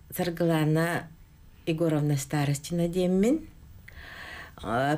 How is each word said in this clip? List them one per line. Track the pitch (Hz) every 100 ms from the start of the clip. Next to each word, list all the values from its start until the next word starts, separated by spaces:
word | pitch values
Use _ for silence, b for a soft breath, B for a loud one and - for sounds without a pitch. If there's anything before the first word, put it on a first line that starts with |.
| - -
Саргылаана | 180 170 170 160 151 156 165 165 - - - - - - -
Егоровна | 160 165 151 147 139
Старостина | - 151 143 143 - 170 170
диэммин. | 180 180 185 214 320 - - - - - B B B B B B B
Э, | 92 113 139